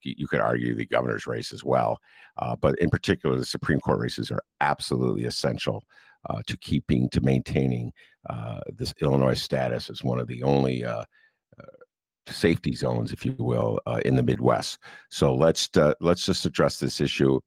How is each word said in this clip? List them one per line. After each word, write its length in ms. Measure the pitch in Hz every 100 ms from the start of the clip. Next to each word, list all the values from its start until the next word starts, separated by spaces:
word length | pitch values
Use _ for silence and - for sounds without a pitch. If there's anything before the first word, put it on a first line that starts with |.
you 260 | 65 62 -
could 120 | 64
argue 340 | 55 60 60
the 120 | 57 58
governor's 400 | 58 62 55 -
race 260 | 58 58
as 120 | 55
well. 340 | 67 64 57 57 _ - - -
Uh, 160 | -
but 240 | 58 - -
in 100 | 85
particular, 480 | - - - 73 64
the 80 |
Supreme 360 | 64 - - 71
Court 180 | - 60
races 320 | 62 - 58
are 120 | 62 - _
absolutely 640 | 71 71 - 65 64 50
essential, 580 | 60 - 65 55 - 104 - _ - _ -
uh, 140 | 55 -
to 100 | -
keeping, 520 | - 71 - 65 64
to 100 | -
maintaining, 680 | 64 65 - 76 67 60 60 - - _ -
uh, 320 | 58 55 53 - -
this 180 | - -
Illinois 340 | 71 67 65
status 560 | 64 - 65 64 58 -
as 140 | -
one 160 | 65 62
of 80 | 60
the 140 | 60
only, 400 | 65 69 67 62
uh, 200 | 60 57 58 _ _ _ _ -
uh, 60 | - - - _ _ _ -
safety 460 | - 87 82 -
zones, 380 | 62 67 58 55
if 120 | -
you 100 | - 65
will, 420 | 60 58 55 53 -
uh, 140 | 58
in 100 | -
the 80 | 65
Midwest. 560 | 123 - 62 57 - - - - -
So 260 | - 71
let's, 340 | 64 80 - - 90
uh, 180 | 76 -
let's 240 | 85 87
just 220 | - - -
address 320 | - 73 -
this 220 | 69 -
issue. 400 | 71 - 69 65